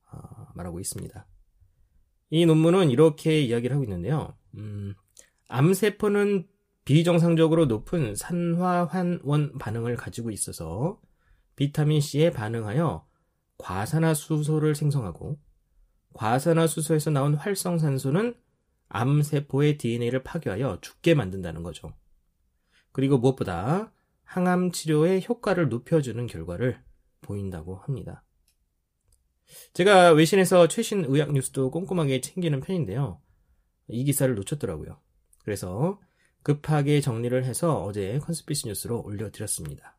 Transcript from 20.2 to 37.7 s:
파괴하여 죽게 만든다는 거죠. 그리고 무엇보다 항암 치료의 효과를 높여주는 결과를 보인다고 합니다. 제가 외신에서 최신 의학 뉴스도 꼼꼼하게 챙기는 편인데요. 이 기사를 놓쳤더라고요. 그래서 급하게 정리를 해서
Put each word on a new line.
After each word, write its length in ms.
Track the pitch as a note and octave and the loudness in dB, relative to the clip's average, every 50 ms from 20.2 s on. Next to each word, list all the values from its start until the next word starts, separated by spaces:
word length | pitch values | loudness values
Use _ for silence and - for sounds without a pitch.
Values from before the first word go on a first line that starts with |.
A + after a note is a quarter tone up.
파괴하여 560 | - - - E3+ - - F#2+ G2+ C#3 B2 F2+ E2 | -4 -6 -10 -6 -4 -4 -4 -2 -2 -4 -4 -6
죽게 340 | - - - _ - E3 E3 | -12 -18 -20 _ 2 4 4
만든다는 480 | C#3+ G#2+ F#2 F#2+ F#2+ F2+ E2+ D#2+ E2 E2+ | 4 2 -2 -6 -8 -8 -8 -8 -8 -10
거죠. 320 | F2 - - - D#2 - _ _ _ _ _ _ _ _ _ _ _ _ _ _ _ _ _ _ _ | -10 -12 -12 -16 -18 -18 _ _ _ _ _ _ _ _ _ _ _ _ _ _ _ _ _ _ _
그리고 260 | _ - C3 C3+ C#3+ B2+ | _ -2 2 2 4 4
무엇보다 720 | A2 C3+ C3 - - - F2+ E2+ F#2+ B2 E3 G3 A3 A#3 _ _ _ _ _ _ _ - | 4 2 2 2 -4 -4 -4 -4 -2 0 -2 -2 -2 -6 _ _ _ _ _ _ _ -8
항암 420 | - F3+ F3+ F#3 F3+ F3 F3+ F3+ | -4 0 0 2 2 2 0 -2
치료의 520 | E3+ - - D#3+ D#3 D3+ D#3 F3 F#3+ F#3+ F#3 | -4 -4 -2 0 2 4 4 4 2 0 0
효과를 440 | - A#3+ - - G#3+ F#3 F3+ E3+ B2+ | -4 -6 -4 -2 -2 0 2 0 0
높여주는 560 | A2 A#2+ - - E3 D#3 C#3 B2 G#2+ A#2 B2 | -2 -4 -2 0 0 0 0 -2 -6 -6 -8
결과를 520 | G#2+ - E2 D#2+ F2 F2 F2+ A#2+ B2+ A#2 - _ - _ _ _ _ _ _ | -8 -8 -10 -10 -8 -6 -2 -2 -2 -4 -6 _ -20 _ _ _ _ _ _
보인다고 540 | - - G2+ G2+ G2 F#2+ F#2 E2 D#2 F2+ F#2 | -12 -10 -8 -8 -6 -8 -8 -10 -10 -12 -14
합니다. 500 | F#2+ - - C3+ G#2 E2+ - - - _ _ _ _ _ _ _ _ _ _ _ _ _ _ _ _ _ _ _ _ _ _ _ _ _ _ - - - _ | -12 -8 -8 -8 -8 -8 -14 -16 -18 _ _ _ _ _ _ _ _ _ _ _ _ _ _ _ _ _ _ _ _ _ _ _ _ _ _ -20 -20 -20 _
제가 380 | _ - F3+ G3+ G3+ F#3 F3+ F3 | _ 2 4 6 8 10 10 10
외신에서 580 | D#3+ D3+ D#3+ D#3 G#3 G3 F#3 F3+ F#3+ F3+ E3+ E3 | 10 8 6 6 6 4 4 6 6 6 6 6
최신 380 | - - A3+ - G#3+ G3 E3+ | 4 -4 -4 -2 -2 -2 0
의학 260 | D3 C3+ D3+ D3 C#3+ | 2 2 0 2 2
뉴스도 380 | D3 C3+ B2+ - - C3+ C3 C3 | 0 -2 -2 -2 -4 -2 -2 -2
꼼꼼하게 500 | C3 E3+ F#3+ - F#3+ F3 D#3 C#3 C3 C3 | -2 -6 -6 -2 -2 -2 0 0 0 -2
챙기는 400 | C3 - _ F#3 F3 D#3+ D3 C3 | -4 -6 _ -4 -2 -2 -2 -2
편인데요. 600 | C#3 - F#3+ F3 C3+ F#2+ F#2+ C3 C#3+ G#2+ E2+ - _ _ _ _ _ _ _ _ _ _ _ _ _ - | -4 -4 -4 -4 -2 -4 -4 -4 -4 -4 -6 -12 _ _ _ _ _ _ _ _ _ _ _ _ _ -10
이 160 | - A#2 C3 | -6 -2 -2
기사를 300 | D3 C3+ - D3 C3 B2 | -2 0 2 0 0 0
놓쳤더라고요. 640 | G2 G2 - D#3 C#3+ - G2+ E2 D2 D2+ - - _ _ _ _ _ _ _ _ _ | -2 -4 -8 -6 -6 -6 -6 -6 -8 -10 -14 -16 _ _ _ _ _ _ _ _ _
그래서 560 | _ A2 G#2 F#2+ - F2+ F2+ G#2+ D3+ F3+ G3+ - _ _ _ _ _ _ _ _ | _ -8 -6 -6 -6 -8 -4 -2 -2 -2 -4 -6 _ _ _ _ _ _ _ _
급하게 580 | _ - C#3+ D3 - - D#3 D3 C#3 C#3+ D3 D3 | _ -4 -2 -2 -2 -2 0 0 2 2 2 2
정리를 420 | C#3+ C#3+ A2+ A2+ A#2+ A#2+ B2 C3 | 2 0 -4 -2 -2 0 0 0
해서 400 | B2+ C3 A2+ - - E3+ | -2 -2 -4 -2 0 0